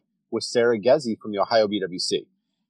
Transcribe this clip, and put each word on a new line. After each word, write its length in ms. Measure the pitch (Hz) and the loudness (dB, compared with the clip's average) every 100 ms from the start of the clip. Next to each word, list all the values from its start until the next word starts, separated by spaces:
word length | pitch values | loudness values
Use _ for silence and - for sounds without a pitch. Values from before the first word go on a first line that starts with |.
| - _ _ | -2 _ _
with 120 | 113 | -8
Sarah 360 | - 123 117 113 | -2 0 2 2
Gezi 400 | 107 151 123 104 | 2 2 0 -8
from 120 | 110 | -6
the 80 | 101 | -4
Ohio 280 | 92 117 104 | 2 2 2
B 120 | 104 | 0
W 180 | 92 90 | -4 -6
C. 280 | - 95 - _ _ _ | -4 -4 -6 _ _ _